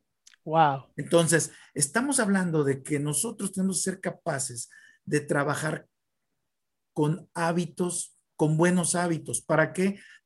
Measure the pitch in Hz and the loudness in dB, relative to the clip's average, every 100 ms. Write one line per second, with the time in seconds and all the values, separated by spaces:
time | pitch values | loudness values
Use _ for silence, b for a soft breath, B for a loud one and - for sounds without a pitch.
0 | _ _ _ _ - 160 151 135 - - | _ _ _ _ -2 4 4 2 -6 -12
1 | 147 170 165 160 151 B B - 147 226 | 2 2 4 2 0 B B -4 -2 0
2 | 269 269 214 196 180 156 139 135 131 147 | 0 0 2 2 2 2 2 0 -2 -2
3 | 147 147 226 - 196 190 190 180 - 190 | -2 -2 -4 -6 -6 -2 -2 -2 -4 -4
4 | 190 170 - 139 - 120 - b b b | -6 -6 -6 -4 -6 -8 -14 b b b
5 | - 147 143 147 143 139 156 - - _ | -2 -2 0 0 0 -2 -4 -6 -10 _
6 | _ _ _ _ _ _ _ _ _ - | _ _ _ _ _ _ _ _ _ -2
7 | 151 160 - - 165 170 165 - 175 175 | 0 0 -6 -4 -2 0 -2 -4 -4 -4
8 | - _ _ - 156 156 175 180 170 180 | -10 _ _ -2 2 4 4 4 0 0
9 | 175 160 - - - 156 214 202 190 202 | 0 -2 -4 -8 0 2 2 2 -2 -2
10 | B B | B B